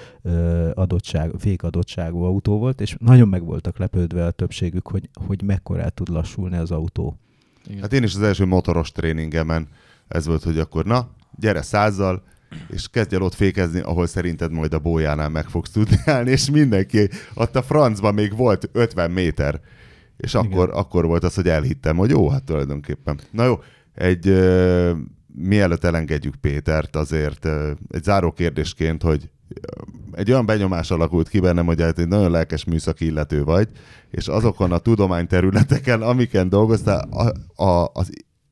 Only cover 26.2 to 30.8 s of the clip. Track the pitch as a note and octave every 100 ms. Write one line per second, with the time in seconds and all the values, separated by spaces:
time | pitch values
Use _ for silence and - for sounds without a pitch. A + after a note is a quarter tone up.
26.2 | C#2+ C#2 D2 C#2+ D2+ D#2 D2+ D#2 D2 D#2
27.2 | D2+ C#2+ D#2+ D2+ D2+ D2 - - F2 G2+
28.2 | E2+ - E2+ C#2+ D2+ - D#2+ D#2+ E2+ D2+
29.2 | D#2 _ - - - - - - G#2 -
30.2 | G2+ C3 A2 G#2+ F#2+ F2